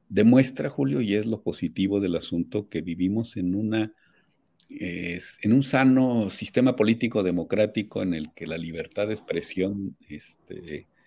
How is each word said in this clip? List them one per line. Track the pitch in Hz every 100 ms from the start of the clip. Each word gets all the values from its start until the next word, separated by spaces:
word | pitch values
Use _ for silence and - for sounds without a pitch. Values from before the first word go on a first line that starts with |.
| -
demuestra, | 95 107 127 135 - 147
Julio, | - 135 139
y | 110
es | 101 110
lo | 110
positivo | - - 85 - 95 101
del | 98 85
asunto, | - 85 87 104 -
que | 85
vivimos | 87 85 92 104 113 -
en | 90
una, | 95 110 110 110 - _ _ _ _ _ _ -
eh, | - - 87 85 87 - -
en | 104
un | 123
sano | 139 135 131 131 127 120 104
sistema | - 104 - 127 127
político | 107 117 117 113
democrático | 92 87 80 98 107 - 104 -
en | 95
el | 82 76
que | - 82
la | 82
libertad | 82 82 80 - 104
de |
expresión... | 107 - 82 - - 92 101 98 - -
Este, | 76 - - - 92 87 73 - _